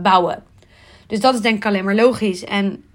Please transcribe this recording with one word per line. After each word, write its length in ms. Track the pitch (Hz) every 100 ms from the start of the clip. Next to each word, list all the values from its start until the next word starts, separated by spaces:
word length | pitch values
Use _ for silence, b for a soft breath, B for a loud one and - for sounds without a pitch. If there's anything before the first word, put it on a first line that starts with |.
bouwen. 400 | 190 185 175 - - - b b b b b
Dus 140 | 220
dat 140 | 254
is 60 | 247
denk 160 | 226 208
ik 100 | 214
alleen 180 | 196
maar 100 | 196
logisch. 500 | 214 247 233 214 180
En, 400 | - 202 196 - -